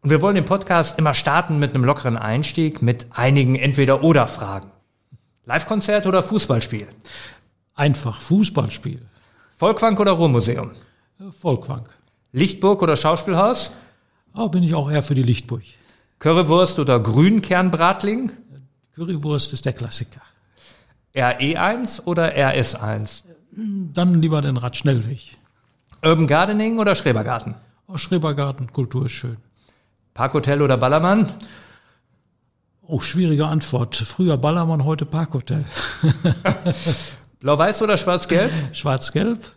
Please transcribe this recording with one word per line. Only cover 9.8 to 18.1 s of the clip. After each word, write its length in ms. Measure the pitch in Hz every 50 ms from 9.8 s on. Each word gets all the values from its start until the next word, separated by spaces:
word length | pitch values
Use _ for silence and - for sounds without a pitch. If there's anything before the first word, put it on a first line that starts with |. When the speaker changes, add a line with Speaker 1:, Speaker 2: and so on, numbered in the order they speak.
| 220 226 208 196
Speaker 1:
oder 140 | 208 202 185
Ruhrmuseum? 580 | 165 165 156 127 117 101 117 120 - 110 - - - - _ _ _ _ _ _ _
Speaker 2:
Äh, 120 | 190 196 - _
Folkwang. 480 | - 170 131 - - 135 131 120 117 - _ _ _ _ _ _ _ _
Speaker 1:
Lichtburg 500 | - 127 175 190 - - 185 196 208 196
oder 160 | 185 156 151
Schauspielhaus? 760 | - - 156 170 165 - 202 180 170 196 226 254 - - - - - - _ _ _ _ _ _ _ _ _ _
Speaker 2:
Oh, 160 | - - 208
bin 140 | 156 180 175
ich 100 | 156 165
auch 160 | 156 139 143
eher 140 | 151 147 147
für 100 | 151 147
die 80 | 131
Lichtburg. 400 | 127 117 117 - - - 117 117 - - _ _ _ _ _ _ _ _ _
Speaker 1:
Currywurst 600 | _ - 151 165 175 180 151 160 180 185 180 - -
oder 200 | 143 135 127 120
Grünkernbratling? 1300 | 104 113 110 135 160 196 220 214 190 - 180 180 185 185 165 156 165 180 190 190 - 202